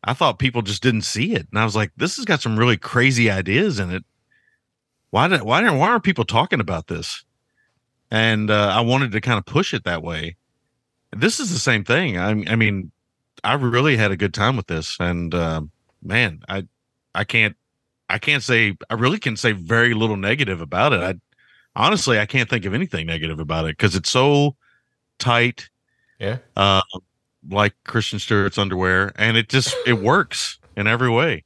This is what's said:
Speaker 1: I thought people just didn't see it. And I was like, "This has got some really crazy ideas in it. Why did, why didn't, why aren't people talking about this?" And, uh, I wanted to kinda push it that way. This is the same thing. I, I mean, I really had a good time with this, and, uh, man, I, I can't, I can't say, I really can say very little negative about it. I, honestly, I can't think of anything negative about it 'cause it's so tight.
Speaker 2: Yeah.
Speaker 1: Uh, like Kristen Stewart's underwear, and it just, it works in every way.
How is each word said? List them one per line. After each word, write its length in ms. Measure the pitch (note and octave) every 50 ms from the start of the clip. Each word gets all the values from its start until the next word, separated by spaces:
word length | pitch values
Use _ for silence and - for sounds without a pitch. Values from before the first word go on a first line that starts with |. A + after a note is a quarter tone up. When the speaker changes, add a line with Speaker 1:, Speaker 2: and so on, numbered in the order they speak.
| -
Speaker 1:
I 100 | - C3
thought 260 | - F3 C#3 A2+ -
people 220 | C3 C3 A#2+ B2
just 220 | A2 G2 G#2 - -
didn't 180 | C3 B2 A2
see 320 | - - - G#2 C3+ G3 A#3
it. 140 | D3+ D#2 -
And 100 | - G#2
I 60 | A2+
was 100 | A2+ G2
like, 160 | A2 G#2+ F2+ _
"This 180 | - D3 F3+ -
has 80 | - B3+
got 160 | G3 E3 C3+
some 160 | - A#2+ A2
really 200 | G#2+ A#2+ B2 A2+
crazy 520 | - - - - B2 A#2+ C3+ C3 A#2 A#2 A2
ideas 500 | G2 F#2+ F#2 F#2 G2+ C3+ G#3 G#3 C#3+ G2+
in 100 | F#2+ F2
it. 120 | F2+ F#2+ - _ _ _ _ _ _ _ _ _ _ _ _ _ _ _ _ _ _ _ _ _
Why 180 | - G#2 C#3
did, 140 | F3 F#3+ D3
why 200 | G2+ G#2+ B2 E3+
didn't, 160 | A3+ A#3 D#3+ C3
why 100 | D#3 G#3
aren't 140 | B3 A3+ -
people 200 | G3 F3 - A2+
talking 340 | - - A2+ D3+ - - B2+
about 280 | G2+ E2 F2+ D#2+ D#2
this?" 380 | - F2+ D#2+ E2 - - - _ _ _ _ _ _ _ _ _ _ _ _ _ _ _ _ _ _
And, 380 | A2 A2 A2+ A2+ A2 G#2+ G#2+ G#2
uh, 160 | G#2+ G#2 G#2 G2+ F#2+
I 60 | A2+
wanted 300 | A#2+ A#2 B2+ C3+ C#3 A#2+
to 100 | G2 A2
kinda 200 | - B2+ A#2+ G#2
push 320 | F#2 - - D3+ F#3+ - -
it 100 | A#2 -
that 200 | F2+ F2 E2 D#2+
way. 340 | E2 E2+ D#2+ E2 E2+ E2+ _ _ _ _ _ _ _ _ _ _ _ _ _ _ _
This 280 | - G#2 C3 G#3+ A3+ -
is 120 | C#4+ G3
the 80 | F3 A#2
same 240 | - C#3+ A#2 G#2+ F#2+
thing. 340 | - A#2+ D#3 F#3 D3 G2
I, 120 | F2+ F2+ G#2 G#2+ G#2+ G2 -
I 40 | A2
mean, 360 | A2+ A2 G#2+ G2+ F#2+ F2+ D#2+ _ _ _ _ _ _ _ _ _ - -
I 100 | G#2+ B2+
really 440 | C#3+ C3 A#2+ A#2 B2 C#3 D#3 C3+
had 140 | A2 A2 G2+
a 60 | F#2+
good 160 | E2 G#2 F#2+ -
time 220 | - G#2 A#2+ C3+
with 120 | A2 -
this, 280 | - F2 D#2+ D#2 - - -
and, 340 | F2+ F2 F2 E2+ E2+ E2 E2
uh, 280 | F2 E2+ E2 D#2+ D#2+ D2+ D2+ _ _ _ _ _ _ -
man, 380 | A2+ G2+ A#2 B2 G2 D#2 D#2 -
I, 200 | - F#2+ G2 F2+ - _ _ _ _ _ _ _ _ _
I 80 | F#2 G#2
can't, 320 | - - A#2 A2 G#2 - _ _ _ _ _ _ _ _ _ _ -
I 80 | - G#2+
can't 240 | - - D3 C#3 -
say, 340 | - B2 A2+ A2+ G2+ F#2+ - - _
I 40 | A#2
really 260 | A2 A#2+ C3+ F#3 G#3+
can 160 | - B2+ A2
say 160 | - - A#2
very 420 | G#2+ F#2+ E2+ D#2+ A2+ A#2 A#2+ A#2+ A#2
little 220 | G#2+ A2+ A2 G#2+
negative 460 | G2 F#2+ G2+ A#2+ D3 C#3+ G2 F#2+ E2+
about 320 | E2 D2 F2 F2+ A#2+ D3 B2
it. 80 | F2+
I, 140 | E2+ F#2 F#2+ E2+ _ _ _ _ _ _ _ _ _ _ _
honestly, 440 | - A#2+ D#3+ G#3+ F3+ - C3+ A#2 G#2+
I 60 | G#2
can't 240 | G2+ - C3+ A#2 -
think 140 | C3+ A#2 F2+
of 80 | G2 F#2+
anything 320 | B2+ F#3+ - - E2+ D#2+
negative 320 | E2 E2 D#2+ D#2 D#2+ D#2+ D2+
about 260 | D#2+ D2+ D#2+ D#2+ D#2+
it 120 | D#2+ D2+
'cause 180 | - - G#2 F2
it's 140 | F#2 E2+ -
so 460 | - B2+ C3 C#3+ D3 C#3+ C#3+ D3 C3+ _ _ _ _ _ _ _ _ _ _ _ _ _
tight. 500 | - B2+ A#2+ A#2+ A#2+ B2 A#2+ - - - _ _ _ _ _ _ _ _ _ _
Speaker 2:
Yeah. 180 | G2+ G2 A2+ B2+ _ _ _
Speaker 1:
Uh, 260 | G2+ G2 G2 G2 F#2+ F#2+ - - F#2 _ _ _ _ _ _ _ _ _ C#2+
like 260 | F#2+ G2+ G#2+ G#2 _ _ _
Kristen 340 | - - A2+ G#2+ - - G2+
Stewart's 380 | - - A2 G2+ G2 G2 -
underwear, 540 | - G2+ G2 F#2 F#2 F#2 F#2 F#2 F#2 G2 G2 -
and 220 | - G#2+ A2+ A2+
it 100 | A2+ A#2 -
just, 260 | - C3+ B2+ - - - -
it 140 | - A#2+ G2+
works 580 | F#2+ A#2 D3 G3+ F#3 - - - - - - _ _ _ _
in 120 | G#2 G2+
every 220 | G#2+ A2+ A#2+ C3 B2
way. 340 | A2+ A#2 D3+ E3 B2 D#2 _